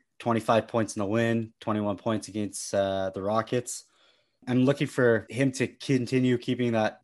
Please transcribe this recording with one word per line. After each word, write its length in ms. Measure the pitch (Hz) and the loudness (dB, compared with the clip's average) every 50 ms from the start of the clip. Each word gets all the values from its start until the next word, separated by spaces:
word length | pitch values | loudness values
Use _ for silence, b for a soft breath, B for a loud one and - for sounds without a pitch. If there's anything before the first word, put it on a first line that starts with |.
| _ _ _ _ | _ _ _ _
twenty-five 480 | - 120 113 113 110 - 117 110 - - | -2 0 0 0 2 4 2 2 2 2
points 260 | - 117 107 - - | -2 -2 -2 -2 -2
in 60 | 107 | -4
the 60 | 101 | -2
win, 460 | 95 107 117 117 117 117 117 113 110 _ _ | 0 0 0 2 2 0 0 -2 -6 _ _
twenty-one 360 | - 110 107 107 104 104 98 | -6 -4 -2 -2 -2 -2 -4
points 320 | - - 117 110 104 - - | -4 -2 -2 -2 -2 -4 -6
against, 440 | 92 107 104 98 - - - - 107 | -6 -6 -6 -6 -6 -10 -10 -4 -2
uh, 360 | 101 98 98 95 95 95 95 - | 0 0 0 0 -2 -4 -4 -4
the 80 | 98 | -4
Rockets. 600 | 95 101 107 113 110 - 127 123 - - - - - b b b b b b b b b b b - | -4 0 0 0 0 0 -2 -2 -2 -4 -12 -14 -14 b b b b b b b b b b b -6
I'm 180 | 127 123 127 127 | 0 2 4 4
looking 220 | 139 139 - 151 | 4 2 2 -2
for 400 | - - 139 123 117 113 107 - - | -2 0 4 4 4 4 4 0 -4
him 220 | 107 127 139 131 | -2 0 0 0
to 140 | 131 - 123 | 0 -2 -4
continue 720 | 113 - - - - 139 123 120 - 131 127 127 127 123 120 | -4 -4 -10 -2 0 0 0 2 0 0 2 4 4 2 2
keeping 340 | - 127 123 120 123 120 | 0 -4 -2 0 0 0
that 280 | 113 110 107 104 - - | 2 2 0 0 -2 -6